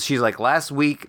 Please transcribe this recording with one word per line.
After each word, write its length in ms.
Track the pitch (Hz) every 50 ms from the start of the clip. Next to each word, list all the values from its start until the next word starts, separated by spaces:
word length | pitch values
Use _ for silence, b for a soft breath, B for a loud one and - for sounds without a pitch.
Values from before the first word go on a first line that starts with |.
she's 200 | - - 143 123
like, 180 | 120 110 101 -
"Last 300 | 110 127 147 160 156 -
week, 360 | 143 139 147 147 143 - -